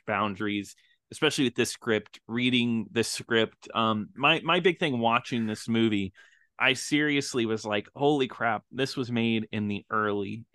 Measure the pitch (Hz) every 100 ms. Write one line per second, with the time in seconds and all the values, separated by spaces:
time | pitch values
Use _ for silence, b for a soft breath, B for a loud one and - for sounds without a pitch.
0 | - 104 104 98 107 104 95 - _ _
1 | _ - 156 - 127 - 117 - - 107
2 | 104 - - 117 123 123 120 113 104 113
3 | 110 - - 113 113 - - 104 110 110
4 | 104 - 139 160 160 175 180 165 165 123
5 | 113 117 - 123 110 107 - 113 113 104
6 | 95 b b b b - 127 127 - 147
7 | 151 143 135 131 113 110 110 104 104 127
8 | 143 147 127 - 117 107 - 120 135 -
9 | 120 120 117 113 110 110 104 101 - 110
10 | 107 104 98 110 -